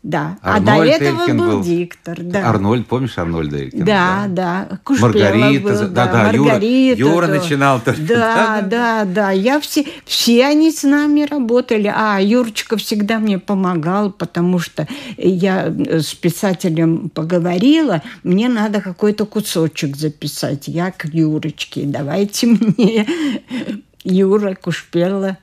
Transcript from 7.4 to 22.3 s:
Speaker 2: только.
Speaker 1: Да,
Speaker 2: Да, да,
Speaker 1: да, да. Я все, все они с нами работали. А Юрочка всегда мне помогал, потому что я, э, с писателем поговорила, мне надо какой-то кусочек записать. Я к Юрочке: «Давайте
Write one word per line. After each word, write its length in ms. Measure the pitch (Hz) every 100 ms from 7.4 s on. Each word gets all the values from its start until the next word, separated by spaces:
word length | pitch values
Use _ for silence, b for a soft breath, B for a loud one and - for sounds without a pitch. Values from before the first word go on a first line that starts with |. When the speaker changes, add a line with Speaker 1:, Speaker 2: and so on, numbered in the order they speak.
| 170 143 139 131
Speaker 2:
только. 180 | 131 127
Speaker 1:
Да, 160 | 156 233
Speaker 2:
Да, 440 | 226 190 220 214
да, 20 |
Speaker 1:
да, 400 | 190 233 233 220
да. 260 | 202 180 202
Я 300 | 190 220 294
все, 240 | - 302 285 B -
все 400 | - - 233 277
они 240 | 302 320
с 120 | 311
нами 420 | 277 294 294 294 294
работали. 680 | 294 226 240 254 226 202
А 240 | - 220 196
Юрочка 600 | 202 247 233 214 - 214
всегда 400 | - 214 208 226
мне 200 | 214 190
помогал, 720 | - 196 185 175 156 196 208
потому 480 | - 175 - 175 180
что 280 | 160 - 160 277 262 B
я, 480 | - 185 190 185 -
э, 340 | - - 165
с 140 | 147
писателем 960 | - 175 - 202 175 185 160 165 165 175
поговорила, 920 | - 160 180 175 180 247 320 294 165 240 B
мне 260 | - 185 247
надо 320 | 233 214 202
какой-то 460 | 190 175 208 208 208
кусочек 680 | 214 202 180 160 - 151 139
записать. 680 | 151 147 147 - 123 139 -
Я 260 | 156 180
к 120 | - 156
Юрочке: 720 | 165 156 151 151 - - -
«Давайте 600 | 143 143 139 185 202